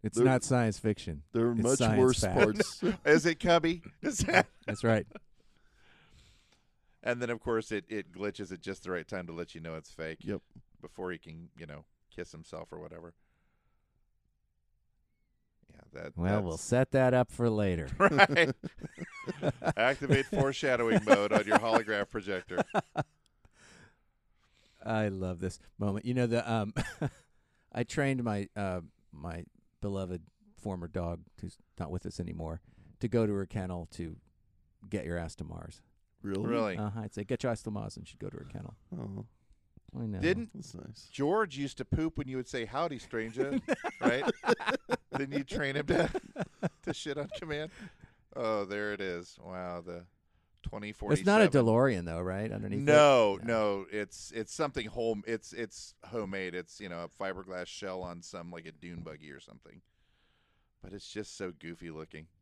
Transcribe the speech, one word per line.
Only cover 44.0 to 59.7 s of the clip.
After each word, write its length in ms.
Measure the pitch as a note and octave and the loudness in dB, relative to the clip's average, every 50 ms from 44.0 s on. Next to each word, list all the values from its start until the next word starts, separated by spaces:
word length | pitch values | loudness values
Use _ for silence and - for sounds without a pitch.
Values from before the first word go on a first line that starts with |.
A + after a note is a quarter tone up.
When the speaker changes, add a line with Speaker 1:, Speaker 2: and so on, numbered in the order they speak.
Speaker 3:
right? 220 | - C4 - - - D4+ - - - - - - - - - - _ - B3 - _ _ - C3+ | 0 2 2 2 0 -2 -4 -2 0 0 0 0 0 -2 -2 -2 _ -4 -4 -4 _ _ -6 -4
Didn't 200 | C#3 C3+ C#3 C#3+ | -4 -2 -2 -4
you 60 | C3+ | -4
train 320 | - G3+ - D3 C3+ C3+ | -4 -4 -2 -2 -2 -2
him 100 | D3 D3 D3 | -2 0 0
to, 220 | E3+ - - - - F#4+ - - - C#4 F3+ - _ _ - - _ _ - | 2 2 2 2 0 -4 -8 -8 -8 -8 -8 -8 _ _ -6 -6 _ _ -8
to 100 | - - | -8 -8
shit 240 | - - D#3 C#3 D3 | -6 -6 -6 -6 -6
on 100 | C#3+ - - - | -6 -8 -8 -12
command? 340 | F3+ D#3+ D3+ D3 D#3 - - - A3 F3+ - _ - - _ _ _ _ - C3 | -8 -6 -6 -6 -6 -10 -12 -16 -18 -18 -18 _ -20 -20 _ _ _ _ -8 -4
Oh, 260 | A#2+ A2 A2 G#2 G2+ | 0 0 0 0 0
there 300 | F#2 G2+ G#2 G#2 G#2 G#2 | -2 -2 -2 -2 -2 -2
it 80 | G2 | -2
is. 360 | G2 F#2 F2 E2+ F2 - - - - | -2 -4 -4 -4 -6 -10 -18 -18 -14
Wow, 400 | F2 F#2 F2+ F2+ F2+ F2 F2 E2+ | -12 -8 -8 -6 -6 -8 -8 -8
the 200 | F2+ F2 E2+ F2 F2+ _ _ _ _ _ _ _ _ _ _ | -10 -12 -12 -12 -16 _ _ _ _ _ _ _ _ _ _
twenty 320 | - - - G#2+ G#2 G#2 G#2+ | -12 -10 -10 -8 -10 -10 -10
forty-seven. 260 | - G#2+ G#2 C#3 D3+ | -8 -2 0 0 2
Speaker 1:
It's 40 | F3 F#3+ | 4 4
not 140 | G3+ A3 | 6 8
a 80 | A3 - | 6 6
DeLorean, 560 | - C#3 A#2+ A2+ A2 A#2 C3 C#3 A#2 F2+ F2 | 6 6 6 6 6 6 6 4 2 0 -2
though, 160 | E2+ E2 E2 | -4 -4 -4
right? 280 | F2+ F#2 F#2 G2 G#2+ A2+ G#2+ | -4 -4 -4 -4 -4 -6 -6
Underneath 260 | G#2 G#2+ G2+ G2+ C3+ | -6 -6 -4 -4 -2
it? 40 | C#3 | 4
Speaker 3:
No, 540 | D3 D3+ D3+ D3+ C#3+ C#3 B2 A2+ G#2 G2 F#2+ G#2 | 8 10 10 10 10 10 8 6 4 2 0 -2
Speaker 1:
No. 20 | A#2 A#2 A2+ G#2+ G#2 G2+ G2 | 0 2 2 4 2 2 0
Speaker 3:
no. 40 | G2 D#2 | -4 -6
It's, 400 | G2 G#2+ G#2 F#2+ - - - - - | -4 -6 -6 -6 -8 -16 -16 -10 -6
it's 200 | A2+ A2 - - | -6 -6 -6 -4
something 340 | - D#3 C#3+ C#3+ C#3 A#2 A2 | -4 -4 -2 -2 -6 -8 -6
home-, 360 | F#2+ A#2+ A#2 A#2 A2+ G#2 G2+ A2 | -4 -2 0 0 0 -2 -2 -4
it's, 240 | A2+ A2 - - | -4 -4 -4 -10
it's 420 | - - A#2 G2+ - - - - - _ - | -8 -8 -8 -8 -8 -16 -18 -18 -20 _ -18
homemade. 500 | - A#2+ A#2 G#2 F#2 G2 G2 F#2+ F2+ F2 | -8 -6 -6 -4 -4 -4 -4 -6 -4 -6
It's, 240 | F2+ F2 _ - - | -6 -8 _ -14 -16
you 80 | G#2 F#2 | -12 -10
know, 160 | F2 E2+ E2+ | -8 -8 -8
a 60 | E2 _ - G2 | -10 _ -8 -6
fiberglass 440 | F#2+ F#2+ F#2 F#2 F#2 F#2 F2+ F2+ - | -6 -6 -8 -10 -10 -8 -10 -8 -10
shell 340 | - - - G2 F#2 F#2 | -10 -10 -8 -8 -8 -6
on 200 | F#2 F2+ F2 F2 F2 | -8 -10 -10 -12 -14
some, 260 | - - F#2 E2+ E2+ | -14 -14 -12 -12 -12
like, 160 | F2 E2+ E2 | -14 -14 -14
a 60 | E2 | -16
dune 300 | D#2+ _ - F2 F2 E2+ | -18 _ -16 -14 -12 -12
buggy 280 | E2+ D#2+ D#2 D2+ D2+ D2+ | -12 -12 -14 -16 -16 -18
or 120 | C#2 C2+ | -18 -18
something. 400 | - - G#1+ - _ - | -20 -20 -20 -20 _ -20